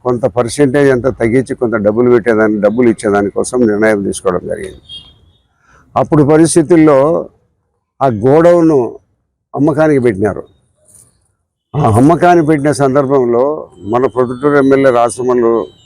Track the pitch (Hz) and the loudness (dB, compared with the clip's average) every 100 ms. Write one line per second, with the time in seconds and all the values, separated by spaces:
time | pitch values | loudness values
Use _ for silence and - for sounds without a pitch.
0 | 127 123 120 120 117 - 143 135 143 127 | -6 -4 -4 -4 -6 0 0 2 0 0
1 | 123 - 117 120 120 127 120 98 101 107 | -2 -4 -2 -2 -4 -6 -4 -2 -2 0
2 | 123 120 107 107 110 107 101 110 123 107 | 2 2 2 0 0 0 -2 0 0 0
3 | 110 101 101 113 101 127 117 104 110 107 | -2 -2 -2 -4 -6 -2 -2 0 -2 -2
4 | 101 95 98 87 87 85 95 85 _ - | -4 -6 -4 -6 -6 -12 -12 -18 _ -20
5 | - _ _ _ _ _ _ _ _ - | -20 _ _ _ _ _ _ _ _ -6
6 | 131 147 139 156 165 175 147 170 156 139 | -2 0 2 2 2 0 2 2 4 4
7 | 143 170 - _ _ _ _ _ _ _ | 2 -2 -6 _ _ _ _ _ _ _
8 | 135 110 120 147 170 175 165 147 117 - | -4 0 2 4 4 4 2 0 -2 -8
9 | _ _ _ _ _ 127 147 143 156 143 | _ _ _ _ _ -4 -2 0 0 2
10 | 120 95 104 90 - _ _ _ _ _ | 0 0 -4 -6 -14 _ _ _ _ _
11 | _ _ _ _ _ _ _ 131 147 107 | _ _ _ _ _ _ _ -4 0 2
12 | 139 170 175 175 151 160 139 139 139 131 | 4 4 4 2 2 0 0 0 0 0
13 | 135 139 123 117 135 156 - - 90 117 | 0 0 0 0 0 -4 -12 -18 -6 -2
14 | 127 123 123 123 147 143 135 135 135 120 | -2 -2 -4 -2 0 2 2 2 2 2
15 | 120 - 123 123 117 117 95 _ | 0 -2 -4 0 0 0 -4 _